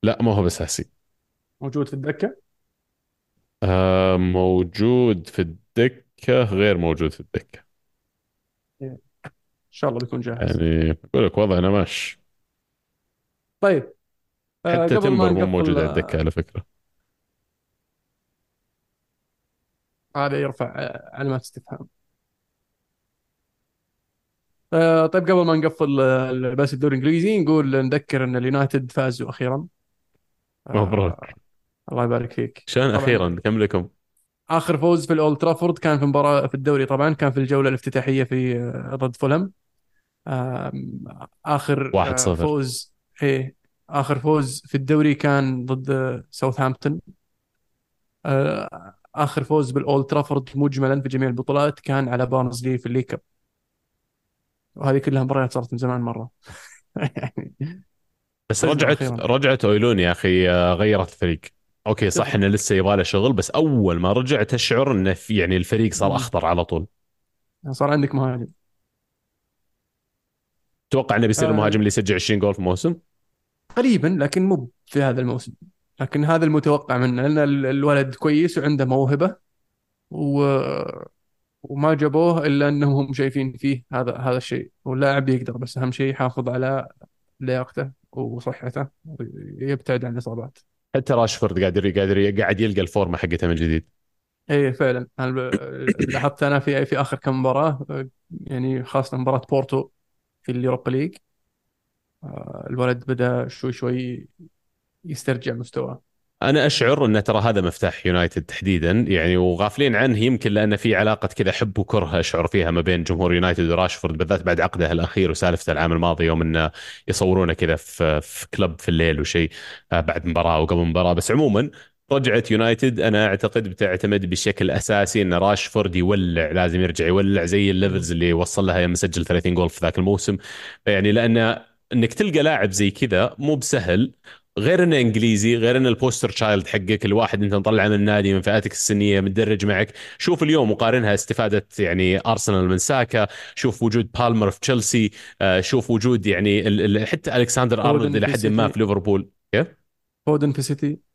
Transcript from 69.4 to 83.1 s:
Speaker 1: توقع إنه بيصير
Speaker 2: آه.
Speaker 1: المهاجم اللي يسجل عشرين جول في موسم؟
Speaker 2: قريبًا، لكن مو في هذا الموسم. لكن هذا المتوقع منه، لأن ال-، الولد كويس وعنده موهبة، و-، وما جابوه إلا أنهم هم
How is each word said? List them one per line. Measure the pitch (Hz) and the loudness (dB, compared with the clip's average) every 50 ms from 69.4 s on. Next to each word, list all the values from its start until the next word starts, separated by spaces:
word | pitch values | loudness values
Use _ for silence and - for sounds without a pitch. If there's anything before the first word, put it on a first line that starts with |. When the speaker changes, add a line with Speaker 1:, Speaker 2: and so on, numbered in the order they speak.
| _ _ _ _ _ _ _ _ _ _ _ _ _ _ _ _ _ _ _ _ _ _ _ _ _ _ _ _ _ _ | _ _ _ _ _ _ _ _ _ _ _ _ _ _ _ _ _ _ _ _ _ _ _ _ _ _ _ _ _ _
Speaker 1:
توقع | - 131 135 - 110 | 0 0 2 2 2
إنه | 104 117 | 2 4
بيصير | 110 107 - - - | 2 2 2 2 2
Speaker 2:
آه. | |
Speaker 1:
المهاجم | 110 107 107 107 101 110 | 2 2 2 2 2 4
اللي | 107 | 2
يسجل | 104 98 - 104 95 104 | 2 2 0 0 0 0
عشرين | 90 - - 107 104 | 0 0 0 0 2
جول | 92 101 98 | 2 0 0
في | - 92 | 0 0
موسم؟ | 90 90 92 - 160 175 170 _ _ _ _ _ _ _ _ _ _ _ _ _ _ - | 0 0 0 0 -4 -4 -4 _ _ _ _ _ _ _ _ _ _ _ _ _ _ -4
Speaker 2:
قريبًا، | - 247 269 233 175 127 160 | 0 2 4 2 2 2 0
لكن | 190 170 139 143 - 185 185 | 0 0 0 0 0 0 2
مو | 190 196 160 127 123 _ _ _ | 2 0 0 -2 -8 _ _ _
في | _ - 143 139 | _ -2 0 0
هذا | 135 123 127 | 0 0 0
الموسم. | 127 123 120 123 - - - _ - - _ _ _ _ _ _ | -2 -2 -4 -4 -6 -12 -20 _ -20 -20 _ _ _ _ _ _
لكن | 139 131 - 147 151 | -8 -4 -2 -2 0
هذا | 151 165 165 165 | 2 2 2 2
المتوقع | 156 151 151 143 151 147 147 - - 127 123 | 2 2 2 2 2 0 0 0 -2 -2 0
منه، | 123 127 123 123 127 | 2 0 0 0 0
لأن | 143 151 151 | 0 2 2
ال-، | 147 143 143 139 135 | 2 2 0 0 0
الولد | 131 131 139 139 151 143 139 139 131 127 | -2 -2 0 0 2 2 2 0 -2 -6
كويس | - - 156 151 151 165 175 165 - | -4 -2 0 2 2 2 0 0 -2
وعنده | 135 147 151 139 135 | -2 0 0 0 0
موهبة، | 127 127 135 139 131 143 139 160 190 - _ _ _ _ _ _ _ _ _ _ _ _ _ _ _ | 0 2 2 2 2 2 2 0 -2 -2 _ _ _ _ _ _ _ _ _ _ _ _ _ _ _
و-، | - 156 151 143 139 143 143 139 139 135 - 131 139 - - - - - - - _ _ _ _ _ _ _ _ _ _ _ | -10 -6 -4 -2 0 0 2 2 2 0 0 -2 -4 -6 -6 -8 -10 -14 -16 -18 _ _ _ _ _ _ _ _ _ _ _
وما | - 143 139 147 156 160 | -12 -6 0 2 2 2
جابوه | 147 151 151 135 156 165 170 170 165 143 | 2 0 0 2 4 4 4 2 2 2
إلا | 151 143 139 143 143 | 0 2 2 2 2
أنهم | 147 143 147 143 139 | 2 2 2 2 2
هم | 135 139 135 | 2 0 -2